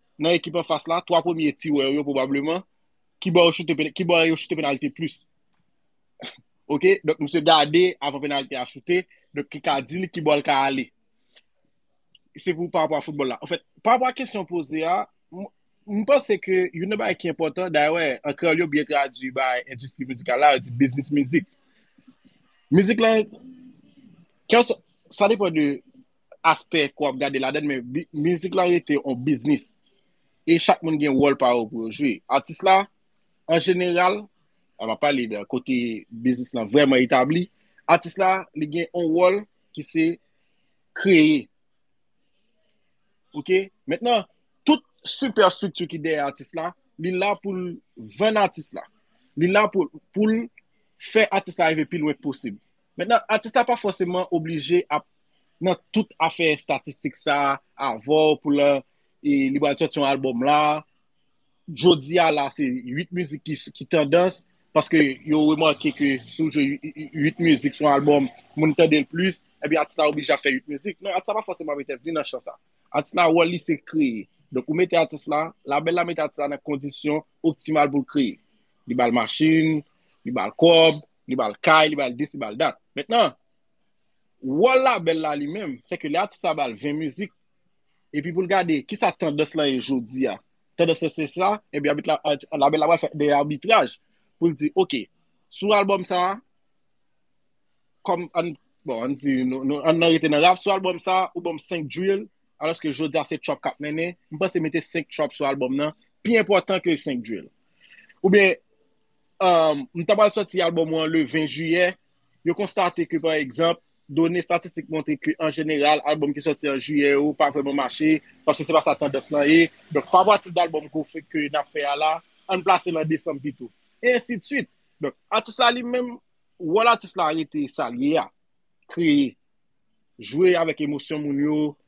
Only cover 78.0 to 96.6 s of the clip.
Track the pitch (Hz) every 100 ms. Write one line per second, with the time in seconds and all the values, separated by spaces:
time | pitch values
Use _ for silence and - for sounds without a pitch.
78 | 127 147 120 - _ _ _ _ - 123
79 | 120 120 110 - 156 160 160 156 - _
80 | _ _ 113 120 101 - 170 165 160 151
81 | - _ - 131 110 104 170 156 156 147
82 | 127 123 147 143 107 110 156 - _ 139
83 | 147 233 190 - _ _ _ _ _ _
84 | _ _ _ _ 131 147 240 262 262 214
85 | 165 160 156 147 147 196 175 123 - 170
86 | 151 160 202 - 175 151 131 104 143 151
87 | 156 147 202 _ _ _ _ _ _ _
88 | _ 147 175 170 180 196 175 147 - 208
89 | 196 - 165 147 151 156 143 131 113 131
90 | 113 127 127 98 _ _ _ - 165 165
91 | 160 - 147 175 190 214 _ 151 143 147
92 | 151 151 151 143 - 147 139 156 156 170
93 | 156 156 147 143 147 147 196 220 127 -
94 | _ _ _ - 170 143 151 185 185 127
95 | 98 _ _ _ _ - 202 208 196 196
96 | 180 180 180 208 - _